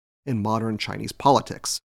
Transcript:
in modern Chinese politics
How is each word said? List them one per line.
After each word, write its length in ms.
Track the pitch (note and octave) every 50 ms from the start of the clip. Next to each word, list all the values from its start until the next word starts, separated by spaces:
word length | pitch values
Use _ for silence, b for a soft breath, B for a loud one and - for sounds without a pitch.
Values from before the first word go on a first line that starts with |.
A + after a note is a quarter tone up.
| _ _ _ _ -
in 180 | C#3 A#2+ G#2+
modern 360 | G2+ G#2+ A2 A2+ A2+ A2+ G#2+ G#2
Chinese 340 | - G#2 G2+ G#2 A2 -
politics 680 | - - - C#3 C3+ A2 - - - - - - - - _